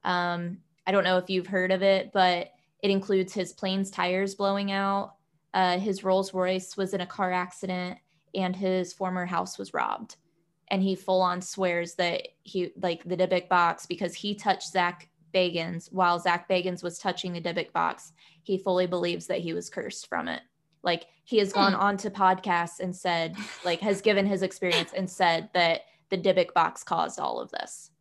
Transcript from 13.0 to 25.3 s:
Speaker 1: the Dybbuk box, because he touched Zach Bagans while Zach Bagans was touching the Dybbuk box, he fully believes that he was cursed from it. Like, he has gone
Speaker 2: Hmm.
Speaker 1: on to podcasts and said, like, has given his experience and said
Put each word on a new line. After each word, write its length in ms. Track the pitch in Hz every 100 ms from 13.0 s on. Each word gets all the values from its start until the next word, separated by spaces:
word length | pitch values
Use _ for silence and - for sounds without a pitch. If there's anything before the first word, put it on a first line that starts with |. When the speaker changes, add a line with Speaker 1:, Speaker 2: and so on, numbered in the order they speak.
| 170
Speaker 1:
the 100 | 175
Dybbuk 320 | 180 180 175
box, 360 | 180 170 165 -
because 300 | 165 180 -
he 180 | 208 208
touched 340 | 214 185 -
Zach 360 | 190 175 180 - _ _
Bagans 580 | 190 180 170 165 170 -
while 260 | 190 180 175
Zach 300 | 175 175 -
Bagans 320 | 185 180 180
was 140 | 175 170
touching 320 | 202 180 185
the 80 | 170
Dybbuk 300 | 165 170 160
box, 420 | 170 165 - - _ - _
he 160 | - 190
fully 300 | 190 180 180
believes 400 | 175 175 170 -
that 120 | 170
he 140 | 170
was 160 | 170 175
cursed 380 | - - - -
from 200 | - 85
it. 140 | 76 - _ _ _
Like, 240 | - 170 - _
he 140 | - 226
has 160 | 196
gone 200 | 202 196
Speaker 2:
Hmm. 60 | 190
Speaker 1:
on 180 | 202 202
to 120 | 214
podcasts 680 | 196 190 185 208 175 170 -
and 120 | 185
said, 420 | 180 185 170 165 185 202 -
like, 160 | 180 170
has 220 | 214 196
given 240 | 220 202 196
his 160 | 196
experience 500 | 185 - 185 170 165
and 160 | - 185
said 400 | - 180